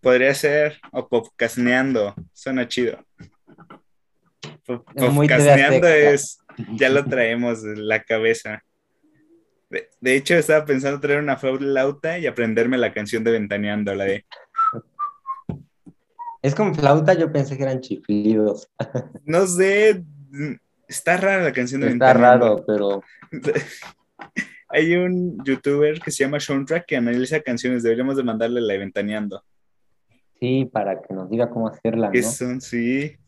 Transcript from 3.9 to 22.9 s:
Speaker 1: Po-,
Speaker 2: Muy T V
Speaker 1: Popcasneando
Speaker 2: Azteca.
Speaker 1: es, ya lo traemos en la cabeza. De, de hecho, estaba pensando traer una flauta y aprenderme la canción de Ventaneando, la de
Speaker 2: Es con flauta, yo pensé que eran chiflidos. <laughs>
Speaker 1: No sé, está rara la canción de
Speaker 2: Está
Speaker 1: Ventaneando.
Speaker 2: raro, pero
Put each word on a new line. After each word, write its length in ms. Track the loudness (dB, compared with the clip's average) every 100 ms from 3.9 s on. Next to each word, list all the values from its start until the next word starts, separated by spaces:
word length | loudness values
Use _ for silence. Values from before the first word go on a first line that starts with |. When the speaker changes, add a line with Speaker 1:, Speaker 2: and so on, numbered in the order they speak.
| _ _ _ _ _ -20 -20
Speaker 1:
Po-, 200 | -12 -12 _ -2 2
Speaker 2:
Muy 160 | 4 4
T 60 |
V 40 | 6
Speaker 1:
Popcasneando 480 | 6 6 6 6 6
Speaker 2:
Azteca. 80 | 6
Speaker 1:
es, 420 | 6 4 0 -14 _ -14 -12 0
ya 120 | 2
lo 160 | 2
traemos 600 | 0 0 0 0 -2 -4
en 220 | -8 -8 -2
la 140 | -2
cabeza. 580 | 0 0 2 0 -4 -14 _ _ _ _ _ _ _ _ _ _ _
De, 200 | -10 -10 _
de 160 | 0 0
hecho, 180 | 4 2
estaba 280 | 4 2
pensando 360 | 2 0 0 -4
traer 180 | -2 -2
una 160 | 0 -2
flauta 800 | -2 -4 -2 0 0 -2 -6 -4
y 80 | -4
aprenderme 520 | -2 -2 2 2 2
la 140 | 0
canción 320 | -2 -6 -2
de 80 | 0
Ventaneando, 600 | 0 -2 -4 -4 -4 -4 -2
la 80 |
de 200 | -2 -4 _ -20 -14 -2 -2 -4 -16 _ -12 -12 -12 -12 -10 -12 -12 _ -20 _ _ _ -18 -6
Speaker 2:
Es 120 | -4
con 180 | 0 -2 0
flauta, 380 | 2 4 2
yo 180 | 0 0
pensé 240 | -2 -4 -4
que 80 |
eran 160 | -4 -6
chiflidos. 920 | -8 -12 -2 -2 2 2 0 -2 -12 _
<laughs> 460 | -8 -8 -10 -18 -2
Speaker 1:
No 200 | 0 0
sé, 560 | 2 2 4 4 2 -4 -20 -20 -10 -8 -8 _ _ _
está 300 | -6 0 0
rara 260 | 2 0
la 100 | 0
canción 280 | -2 -4 -2
de 80 | -2
Speaker 2:
Está 240 | 4 6
Speaker 1:
Ventaneando. 340 | 8 8 8 6
Speaker 2:
raro, 180 | 2 2
pero 360 | 0 0